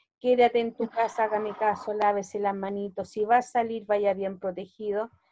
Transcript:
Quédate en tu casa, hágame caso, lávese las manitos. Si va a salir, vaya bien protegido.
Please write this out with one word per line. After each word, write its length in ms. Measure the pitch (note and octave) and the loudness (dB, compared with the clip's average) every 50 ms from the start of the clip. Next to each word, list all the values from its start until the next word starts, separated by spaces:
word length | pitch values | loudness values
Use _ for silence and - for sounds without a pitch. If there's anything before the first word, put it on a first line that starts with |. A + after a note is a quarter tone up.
| _ _ _ _ | _ _ _ _
Quédate 400 | - B3 B3 A#3+ A#3+ A#3 A#3+ A#3 | 0 2 4 6 6 4 4 2
en 140 | A#3 A#3 A3+ | -2 -2 -4
tu 120 | - A#3 A3+ | -6 -6 -4
casa, 360 | - A3+ A3+ G#3+ - - A3 | -2 0 -2 0 0 0 0
hágame 300 | G#3+ G#3+ G#3 G#3+ G#3 G3+ | 0 0 0 -2 -4 -4
caso, 360 | - G#3+ G#3+ G3+ - - A3 G#3 | -2 0 0 0 0 -2 -6 -2
lávese 460 | G#3 G#3 G#3 G3+ G3+ G3 - - G#3 | 0 2 2 2 0 -2 -4 -4 -4
las 160 | G3+ G3+ G3 | -2 -2 -2
manitos. 560 | G3 F#3+ G3 G3+ G3+ G3+ G3+ F#3 - F#3 - | -2 -4 -6 -6 -6 -6 -6 -6 -8 -10 -6
Si 140 | - G#3+ G#3+ | -4 -2 2
va 140 | G#3+ A#3+ B3 | 4 4 4
a 40 | A#3+ | 4
salir, 420 | - - A#3+ A#3 A3+ A3+ A3 G3+ | 2 0 0 0 0 -2 -6 -2
vaya 300 | G#3 G#3 G#3 G3+ G3+ F#3+ | 0 0 2 2 2 0
bien 240 | F#3+ G3 G3 G3 F#3 | 0 -2 -6 -6 -6
protegido. 720 | - F#3+ F3 F3+ G3 F#3+ _ - G#3+ G#3 G3 G#3 A3+ C#4+ _ _ _ _ | -6 -6 -6 -6 -10 -12 _ -10 -6 -4 -2 -2 -4 -4 _ _ _ _